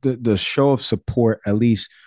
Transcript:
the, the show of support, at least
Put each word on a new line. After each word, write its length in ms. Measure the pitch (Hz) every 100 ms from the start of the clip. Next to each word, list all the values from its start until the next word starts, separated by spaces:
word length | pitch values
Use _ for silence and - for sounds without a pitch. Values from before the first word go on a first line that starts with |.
the, 140 | 135 127
the 200 | 117 98
show 340 | - - 139
of 120 | 131
support, 580 | - 101 - 123 113 110 101
at 80 |
least 360 | 104 120 107 - _